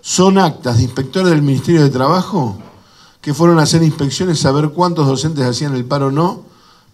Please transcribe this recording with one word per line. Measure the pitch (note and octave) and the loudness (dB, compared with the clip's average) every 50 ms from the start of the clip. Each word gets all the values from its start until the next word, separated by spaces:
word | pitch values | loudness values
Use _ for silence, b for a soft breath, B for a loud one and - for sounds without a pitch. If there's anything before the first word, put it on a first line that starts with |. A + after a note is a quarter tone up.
Son | - - - - F3+ G3 F#3+ | -10 -4 0 2 2 4 4
actas | G3 F#3 D#3+ - - - B2 A#2+ | 4 2 2 0 -4 -4 -2 0
de | A#2+ C3 | 0 0
inspectores | B2 - C#3 C3+ C3+ - F#3+ F#3 F3+ | 0 -2 -6 -8 -4 -4 0 2 2
del | D#3+ D3+ | 2 2
Ministerio | D3 C#3 C3+ B2 - - E3+ D#3+ | 2 0 0 0 0 2 2 4
de | D3 C3+ | 4 2
Trabajo | A#2 B2+ C3 D3 F3 F#3 F3+ - G#3+ F3 B2+ A2 G2 - - - b b b b b b b b b b | 2 0 0 2 0 0 -2 -2 -2 -2 -2 -4 -6 -10 -14 -20 b b b b b b b b b b
que | - D3 C#3+ | -8 -6 -2
fueron | - E3+ E3+ E3+ | 2 2 4 4
a | D#3+ D3 | 4 2
hacer | - E3 E3 | 2 2 2
inspecciones | E3 D#3 - - D3 C3+ - - F#3 F#3 D#3+ - - | 2 0 0 0 -4 -4 -2 -2 -2 -2 -2 0 0
a | C#3 | 0
ver | C3+ D3 D#3 D3+ | 2 0 0 -2
cuántos | D3 E3+ F3+ F3 E3+ D#3 C#3+ | 0 0 0 0 0 0 0
docentes | C3+ C3+ A#2 - D#3+ D#3+ C#3+ B2+ | 0 0 -2 -2 -4 -4 -2 -2
hacían | B2 A#2+ - D3+ C#3+ C3+ | -2 -2 -4 -4 -4 -4
el | B2 A#2+ | -4 -4
paro | B2+ C#3+ C#3+ C#3 C3+ | -4 -4 -2 -2 0
o | |
no, | C3+ D3+ E3+ F#3 A#3 - b b b b b b b b b b | 0 0 0 -2 -2 -6 b b b b b b b b b b